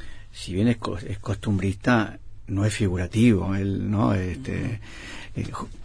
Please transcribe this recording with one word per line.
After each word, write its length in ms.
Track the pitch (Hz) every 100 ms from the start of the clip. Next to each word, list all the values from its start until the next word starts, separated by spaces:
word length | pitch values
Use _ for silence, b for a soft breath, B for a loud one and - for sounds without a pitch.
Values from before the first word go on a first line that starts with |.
| B B B
si 240 | - - 90
bien 140 | 113
es 100 | -
cos-, 240 | - 90
es 160 | - 98
costumbrista, 1000 | - 101 - 101 98 92 - 120 104 - - - -
no 180 | 98 107
es 80 |
figurativo, 800 | - 104 90 90 107 120 101 90
él, 380 | 98 98 95 98
¿no? 240 | 104 120 101
Este, 680 | 92 - - 92 - 113 B B B B B -
eh, 80 | 104
ju-, 160 | - - -